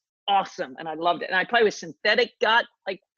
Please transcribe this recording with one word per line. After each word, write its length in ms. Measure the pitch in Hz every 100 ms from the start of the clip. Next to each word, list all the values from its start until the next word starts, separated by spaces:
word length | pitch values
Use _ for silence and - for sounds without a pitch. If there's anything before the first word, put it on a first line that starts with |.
| _ _ -
awesome, 460 | 196 185 - 139 127
and 80 | 160
I 60 |
loved 300 | 156 170 170
it. 60 | -
And 80 | 185
I 60 |
play 200 | 180 233
with 100 | 208
synthetic 580 | - 170 - 208 226 233 -
gut. 260 | 214 233 - _ -
Like, 140 | 185 _